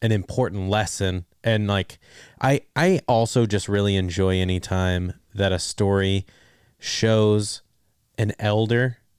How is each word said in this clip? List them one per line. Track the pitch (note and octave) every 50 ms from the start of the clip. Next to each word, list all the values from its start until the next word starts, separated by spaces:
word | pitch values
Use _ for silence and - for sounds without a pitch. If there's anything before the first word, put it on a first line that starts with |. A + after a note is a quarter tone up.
an | A#2 A2+
important | A2 G2+ F#2 - - B2+ B2+ F#2 F2+ G2+ F#2 F#2+
lesson." | G2 G#2+ A2+ - - - G2+ F#2 F2+ F2+ E2+ - _ _ -
And, | A2+ A2 G#2+ G#2
like, | G2+ G2+ G2 F2+ - - _ _ _ - - - - _ _
I, | - C3 C#3+ - - _ _
I | - E3 F#3 F#3+ - - -
also | B2 A2+ A#2 - - B2+ A#2
just | G#2 G#2 G2 - -
really | G2+ G2+ G2+ G2+ G2
enjoy | F#2+ F#2 F2+ F2 F#2+ F#2+ F#2+ F#2+ F#2
any | F#2 F#2 F#2 F2
time | - - F#2+ F#2 F#2 F#2 F2+ F2+ F2+ F2+ - - _ _ _
that | G2 G2 F#2+
a | F#2 E2+
story | - - - - G#2 G2 G2 G2 F#2+ F#2+ G2 G2 F#2 - _ _ _ _ _ _ _ _ _ _
shows | - - - - - A2+ A2 A2 G#2+ G#2+ G#2 G#2+ G#2 G#2 - - - _ _ _ _ _ _ _ _ _ _ -
an | A2 G#2 - -
elder, | G#2+ G#2+ G#2 A2 A2+ A2 A#2 A#2+ B2+ C3 A#2+ - _ _ _